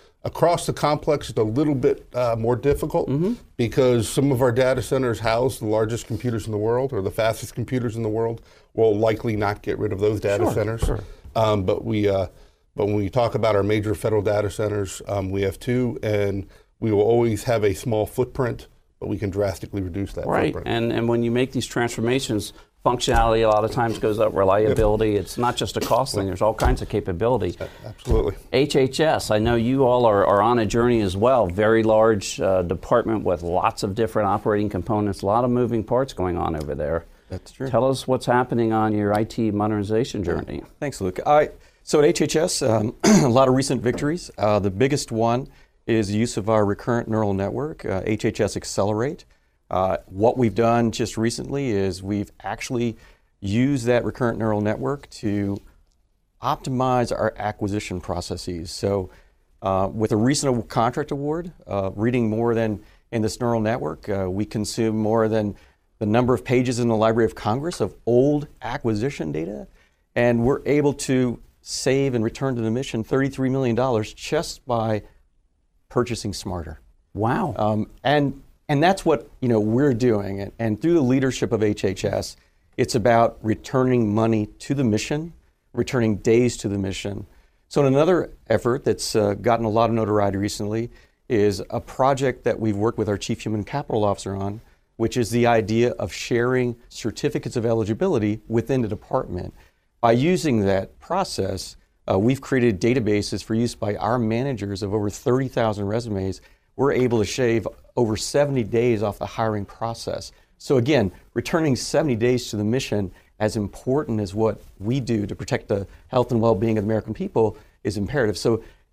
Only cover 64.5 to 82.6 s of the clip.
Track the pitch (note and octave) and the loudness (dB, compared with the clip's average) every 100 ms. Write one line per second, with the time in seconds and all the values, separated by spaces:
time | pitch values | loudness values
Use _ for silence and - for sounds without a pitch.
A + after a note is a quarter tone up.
64.5 | A2 G#2 - A2+ A2 G#2+ A2+ A2 A2 G#2 | -4 -4 -2 0 0 2 2 2 2 0
65.5 | - - _ _ _ G#2 A2+ B2 A#2+ - | -6 -16 _ _ _ 0 2 2 0 2
66.5 | B2+ B2 A#2+ A#2+ A2 A2+ A#2 A2 - G#2+ | 2 2 0 0 4 4 4 2 0 -2
67.5 | B2+ D#3+ - G2 - - A#2+ C#3 D3 D3+ | -2 -4 -4 -4 -4 2 4 4 2 -4
68.5 | - A#2 C3+ A#2 G#2 C3+ C#3+ D#3 D3+ E3+ | -12 -10 -4 -2 -2 -2 -4 -6 -6 -6
69.5 | G#3 G3 _ _ _ _ B2 A#2+ A#2 A#2+ | -8 -14 _ _ _ _ 0 2 4 2
70.5 | C#3 - D3 C#3+ - - C3 B2+ A2+ - | 0 2 2 2 0 0 2 2 -2 -12
71.5 | _ - - C#3 C3+ C#3 A#2+ A2 - C3+ | _ -12 -4 0 2 2 0 -2 -2 -4
72.5 | A#2+ A2 A#2 C#3 A2+ A2 C3+ C3+ C3+ C3 | -2 -2 -2 -2 -6 -2 0 0 -2 -2
73.5 | C3+ B2+ A2+ C3 A2 G#2+ - - D#3 E3 | 0 0 2 2 0 -2 -8 -4 -4 -4
74.5 | - - A#2 A2+ G#2+ - _ _ _ _ | -10 -4 -2 0 -2 -6 _ _ _ _
75.5 | _ _ _ _ B2 A#2+ A2+ G#2 F#2 - | _ _ _ _ -2 0 -2 -6 -8 -8
76.5 | F2+ D#2+ D#2 - _ _ G2 A2 D3 E3+ | -8 -8 -14 -20 _ _ -4 -2 0 -2
77.5 | - G#2+ G#2+ G2+ - B2 D3 C#3 C3 - | -2 0 0 -4 -4 0 2 2 -4 -16
78.5 | _ - C#3+ E3+ F#3+ E3+ D3 - - B2 | _ -2 2 2 2 2 0 -2 -6 0
79.5 | A2 G#2+ A#2+ D3 A2+ B2 G#2 G2+ G2 G2 | 2 2 2 2 4 2 2 -2 -8 -10
80.5 | - A2+ G#2+ E3 E3+ B2 C3 C3+ - G2 | -4 -4 0 2 2 4 2 0 -2 -2
81.5 | A2+ G#2+ G#2 G2+ F2+ G2+ G2+ - - _ | 2 0 0 -2 -2 -2 -2 -4 -12 _
82.5 | _ | _